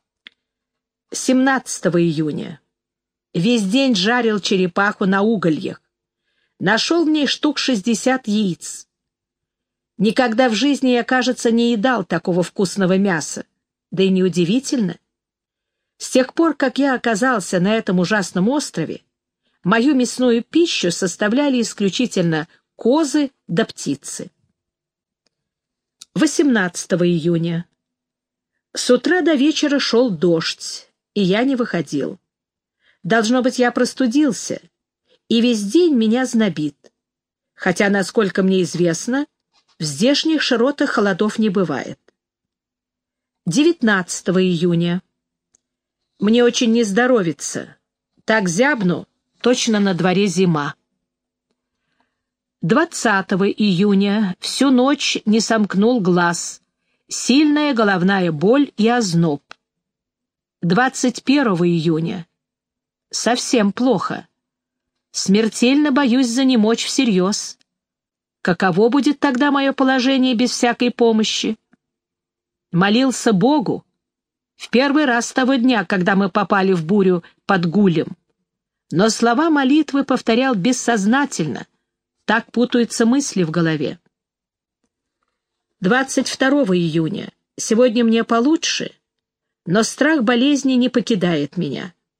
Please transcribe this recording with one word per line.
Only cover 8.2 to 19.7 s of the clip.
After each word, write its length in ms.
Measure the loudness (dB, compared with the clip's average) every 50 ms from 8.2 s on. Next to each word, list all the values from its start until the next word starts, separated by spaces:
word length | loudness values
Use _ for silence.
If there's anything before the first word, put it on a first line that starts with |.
| -2 -2
яиц. 580 | -2 -2 -2 -2 -4 -6 -10 -16 -16 -18 -20 _ _ _ _ _ _ _ _ _ _ _ _ _ _ _ _ _ _ _ _ _ _ -2
Никогда 500 | 0 0 2 2 0 0 2 2 2 2
в 60 | 2
жизни 360 | 0 0 0 0 0 0 0
я, 140 | 0 0 0
кажется, 460 | 0 -2 0 0 -2 -4 -2 0 0
не 220 | 2 2 2 0
едал 320 | 0 0 0 0 0 -2 -4
такого 380 | -4 -4 -4 -2 -2 -2 -2
вкусного 540 | -2 -4 -2 -4 -4 -4 -2 -2 0 0 2
мяса. 480 | 2 0 0 -2 -4 -6 -8 -12 -14 -14 _ _ _ _ _ _ _ _ -10
Да 120 | -4 -2
и 60 | 0 0
неудивительно. 880 | 2 2 0 0 0 0 0 0 0 -2 -2 -2 -4 -2 -2 -4 -6 -10 _ _ _ _ _ _ _ _ _ _ _ _ _ _ _ _ _ _ _ -16
С 120 | -10 -2
тех 220 | 0 0 0 0
пор, 220 | 0 0 0 0 0
как 240 | 0 -2 -2 0 0
я 160 | 0 0 0
оказался 640 | -2 -2 -2 -2 0 0 0 0 -2 -4 -4 -2 0
на 140 | 0 0 0
этом 240 | -2 -2 -2 0 0
ужасном 500 | 0 0 -2 -2 -2 -4 -2 -2 0 0
острове, 540 | 0 -2 -4 -6 -8 -8 -8 -8 -8 -12 _ _ _ _ _ _ _ _ _ _ _ _ -2
мою 300 | 0